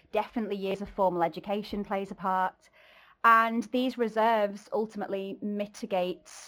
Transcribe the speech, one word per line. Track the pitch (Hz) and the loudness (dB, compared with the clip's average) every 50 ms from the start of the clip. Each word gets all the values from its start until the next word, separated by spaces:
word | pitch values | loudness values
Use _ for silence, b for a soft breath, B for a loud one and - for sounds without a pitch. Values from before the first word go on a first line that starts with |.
| b b - | b b -2
definitely | 214 214 - - 240 214 196 202 | -2 -2 -2 -4 -4 -4 -2 -4
years | 202 190 190 196 190 | -2 -2 -2 -4 -4
of | 202 | -6
formal | - - - 196 185 180 175 170 | -8 -2 2 2 2 4 2 0
education | 170 - 180 - 214 202 214 202 - 214 202 202 | 0 0 -4 -6 -4 -4 -4 -4 -6 -6 -6 -6
plays | - 214 196 196 190 | -4 -4 -6 -6 -8
a | 202 | -10
part. | - 175 190 185 185 185 185 - _ _ _ B B B B B B B B B B - | -6 -2 -2 0 0 0 -2 -4 _ _ _ B B B B B B B B B B 6
And | 233 226 226 226 226 226 233 214 - | 8 8 8 6 4 0 -4 -4 -2
these | - 254 254 262 247 | -2 0 0 0 0
reserves | 247 233 220 220 220 214 226 233 214 208 202 196 208 - - | -2 -2 0 2 2 4 4 4 4 2 0 -2 -8 -8 -4
ultimately | - - 226 220 220 208 - - 196 196 196 196 196 - | -4 -2 -2 -4 -6 -8 -8 -6 -6 -6 -6 -8 -10 -8
mitigate | - 208 208 208 208 208 - - 233 214 202 185 180 180 185 - - - - - - | -8 -6 -4 -6 -6 -8 -10 -12 -8 -4 -2 0 0 -2 -4 -8 -12 -20 -20 -20 -20